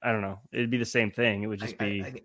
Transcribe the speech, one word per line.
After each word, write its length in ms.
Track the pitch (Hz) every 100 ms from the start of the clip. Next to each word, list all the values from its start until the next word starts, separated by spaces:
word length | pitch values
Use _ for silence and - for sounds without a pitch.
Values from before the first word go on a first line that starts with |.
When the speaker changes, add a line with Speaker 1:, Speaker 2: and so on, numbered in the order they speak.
Speaker 1:
I 100 | 123
don't 100 | 110
know. 180 | 98 98 -
It'd 180 | 120 117
be 80 | 123
the 60 | 117
same 260 | 123 107
thing. 320 | 120 120 101
It 40 | 107
would 120 | 101
just 160 | 107 -
Speaker 2:
I, 60 | 104
I, 40 |
Speaker 1:
be 140 | 101
Speaker 2:
I, 100 | 95 127